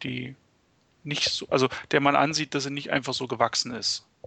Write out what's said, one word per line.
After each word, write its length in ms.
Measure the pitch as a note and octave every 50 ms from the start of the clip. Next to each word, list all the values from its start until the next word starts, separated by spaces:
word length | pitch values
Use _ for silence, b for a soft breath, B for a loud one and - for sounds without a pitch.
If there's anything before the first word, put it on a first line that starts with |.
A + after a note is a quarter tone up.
die 340 | - C3 B2+ B2+ B2 B2+ C3 - _ _ _ _ _ _ _ _ _ _ _ _ -
nicht 260 | D3 D3 D3 - -
so, 180 | - - - -
also 200 | - C3+ C3 C3 B B B -
der 100 | - D3
man 160 | C#3 C#3+ C#3+
ansieht, 380 | C#3 C#3 D3+ D#3+ D3 D#3 - -
dass 100 | C#3+ C3+
sie 60 | C#3
nicht 200 | C#3 C#3+ C#3 -
einfach 240 | - C#3 B2 - C3
so 120 | - C3
gewachsen 460 | A#2+ B2 A2+ A#2 A#2 - - - A#2+
ist, 340 | B2 A2 G#2 - - - - _ _ _ -